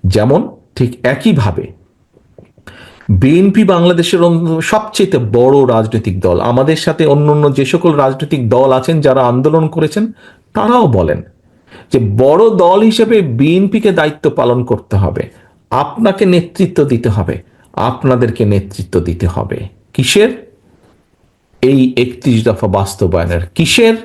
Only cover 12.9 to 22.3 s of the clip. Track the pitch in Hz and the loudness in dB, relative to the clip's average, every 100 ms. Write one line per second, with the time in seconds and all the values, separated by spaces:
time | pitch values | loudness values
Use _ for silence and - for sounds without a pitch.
12.9 | 220 220 226 160 117 143 175 196 220 220 | 2 2 2 0 0 0 2 0 0 0
13.9 | 170 151 151 151 - 123 123 123 104 - | 0 -2 -2 -4 0 0 0 -2 -6 -4
14.9 | 98 92 - - - _ _ _ 123 - | -2 -2 -4 -10 -14 _ _ _ -4 -4
15.9 | - 226 190 196 180 170 - 180 175 139 | -2 -2 0 0 0 -2 -4 -2 0 0
16.9 | 120 123 101 - 65 - _ _ - 117 | 0 0 -2 -4 -8 -12 _ _ -4 -4
17.9 | 131 139 123 117 117 107 101 98 - 101 | -2 0 0 0 0 0 0 -4 -12 -4
18.9 | 90 87 85 90 - - - 98 _ _ | -4 -4 -4 -4 -4 -8 -10 -12 _ _
19.9 | - 131 202 226 254 - _ _ _ _ | -4 0 2 0 -2 -16 _ _ _ _
20.9 | _ _ _ _ _ _ _ 127 139 127 | _ _ _ _ _ _ _ 0 2 2
21.9 | 127 123 - 139 | 0 -4 -2 0